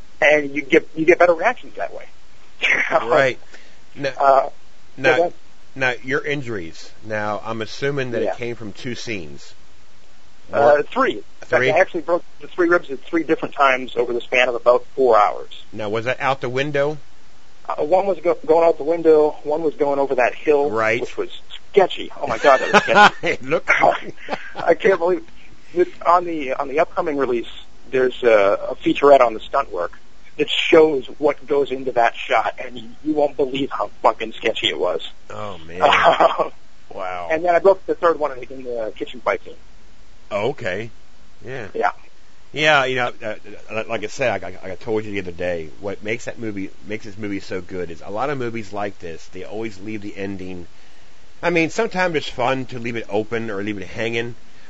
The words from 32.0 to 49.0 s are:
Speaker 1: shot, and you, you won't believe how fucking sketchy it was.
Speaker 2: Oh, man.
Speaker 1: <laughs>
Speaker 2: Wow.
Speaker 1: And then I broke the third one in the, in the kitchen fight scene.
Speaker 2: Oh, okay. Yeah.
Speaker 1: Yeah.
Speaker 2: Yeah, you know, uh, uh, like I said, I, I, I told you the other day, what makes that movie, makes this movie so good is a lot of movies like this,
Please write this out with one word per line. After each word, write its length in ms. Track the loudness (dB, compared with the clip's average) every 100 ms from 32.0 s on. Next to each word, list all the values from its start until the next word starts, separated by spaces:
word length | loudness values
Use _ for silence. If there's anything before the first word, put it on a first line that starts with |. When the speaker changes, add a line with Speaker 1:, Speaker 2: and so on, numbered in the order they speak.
| 2 2
Speaker 1:
shot, 400 | 0 2 2 -2
and 180 | -8 -10
you, 120 | -10 -6
you 100 | -2
won't 240 | 2 2 2
believe 320 | -2 -2 -4
how 160 | -4 -6 0
fucking 320 | 2 2 -4
sketchy 340 | -4 -2 0 -2
it 100 | 0
was. 280 | -2 -2 -6 -10 -10
Speaker 2:
Oh, 280 | -8 -8 -8
man. 200 | -10 0
Speaker 1:
<laughs> 720 | 2 4 4 6 4 2 -4 -6 -12 -12 -10
Speaker 2:
Wow. 360 | -6 -6 -6 -4
Speaker 1:
And 120 | -2
then 120 | 2 4
I 40 |
broke 260 | 6 4 2
the 80 | 0
third 240 | 2 2
one 120 | -2
in 60 | -6
the, 140 | -10
in 100 | -10
the 300 | -6 -6 -6 -6
kitchen 240 | -8 -4
fight 220 | -2 -2
scene. 120 | -4 -12 -12 -12 -12 -12 -12 -12 -6
Speaker 2:
Oh, 200 | -4 -2
okay. 420 | -4 -4 -6 -6 -10 -10 -10 -10 -10
Yeah. 240 | -10 -10 -8
Speaker 1:
Yeah. 180 | -2 -2 -2 -10 -12 -12 -12 -8
Speaker 2:
Yeah, 340 | 0 4 6 4
you 100 | 0
know, 140 | -2 -4
uh, 140 | -6 -8 -10 -12 -8
uh, 160 | -6 -4
like 140 | -4
I 40 | -4
said, 360 | -2 0 0
I, 40 | -4 -8 -8
I, 40 |
I 20 | -6
told 280 | -2 -2 -2
you 60 |
the 80 | -4
other 100 | -6
day, 380 | -4 -2 -2 -4 -8
what 240 | -6 -6
makes 220 | -4 -4 -6
that 120 | -6
movie, 320 | -6 -6 -6 -8 -8
makes 180 | -8 -8
this 120 | -6
movie 220 | -4 -4
so 220 | -4 -6
good 280 | -6 -6 -6
is 120 | -8 -8
a 60 |
lot 180 | -4 -4
of 80 | -2
movies 340 | -4 -6 -6
like 280 | -4 -6
this, 280 | -6